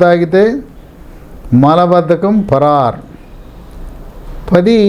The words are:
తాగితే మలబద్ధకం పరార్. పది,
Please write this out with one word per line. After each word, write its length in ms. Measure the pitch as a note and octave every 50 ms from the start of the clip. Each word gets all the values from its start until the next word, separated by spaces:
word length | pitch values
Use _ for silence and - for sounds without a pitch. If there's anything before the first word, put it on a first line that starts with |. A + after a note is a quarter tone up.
తాగితే 440 | F3+ F3 F3 F3 F3 E3 E3+ F#3+ G3+ A3 A#3+ C#4+ B3+ - - - - - - - - - - - - - - - - - -
మలబద్ధకం 800 | A#2+ C3+ C#3+ D#3 E3+ F3+ F3 F3+ F3+ E3+ D3+ E3+ D#3 F#3 G3 G#3+ G#3+ G3 - D#3
పరార్. 460 | C3+ C#3+ D3 D3 C#3+ C3+ A#2+ G#2+ - - - - - - - - - - - - - - - - - - - - - - - - - - - - - - - F#3
పది, 240 | F3+ F3+ G#3 A#3 A3+ G#3